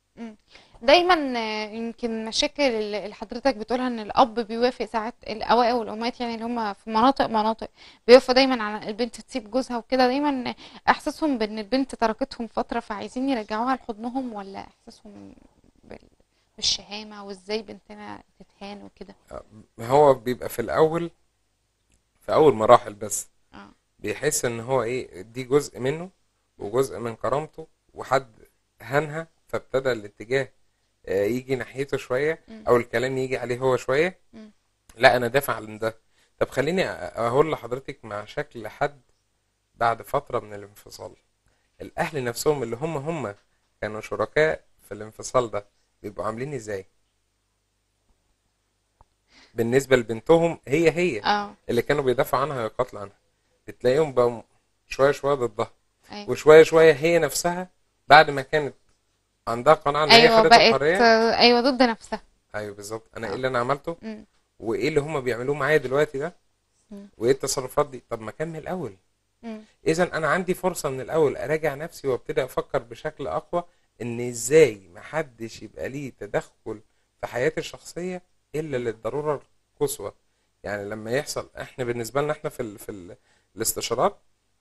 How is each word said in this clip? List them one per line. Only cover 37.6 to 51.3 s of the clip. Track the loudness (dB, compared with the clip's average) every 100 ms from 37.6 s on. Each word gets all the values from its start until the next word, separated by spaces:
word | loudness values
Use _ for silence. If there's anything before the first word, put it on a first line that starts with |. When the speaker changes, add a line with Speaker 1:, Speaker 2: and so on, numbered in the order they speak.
| -2 -2 -4 -14
Speaker 2:
مع | -10 -10
شكل | -10 -10 -10 -10 -12
حد | -4 -4 -4 _ _ _ _ _ _ _
بعد | -2 0 0
فترة | -2 -4 -2 -6
من | -6
الانفصال، | -14 -16 -20 -20 -16 -16 -18 _ _ _ _ _ -18
الاهل | -12 -6 -6 -4
نفسهم | -6 -2 -2 -2
اللي | -4 -6
هم، | -6 -6
هم | -6 -6 -8 -10 _ _ _ _
كانوا | -10 -8
شركاء | -8 -4 -2 2 0 0 _ _ -18
في |
الانفصال | -14 -14 -14 -2 -2 0
ده | -4 -10 _ _ _
بيبقوا | -14 -8 -8
عاملين | -6 -8
ازاي | -10 -8 -10 -10 _ _ _ _ _ _ _ _ _ _ _ _ _ _ _ _ _ _ _ _ _ _ _ _ _ _
بالنسبة | -4 2 2 4 2
لبنتهم | 2 -2 4 4 4 -2 -2
هي، | 2 2
هي | 2 0 -2
Speaker 1:
آه. | -2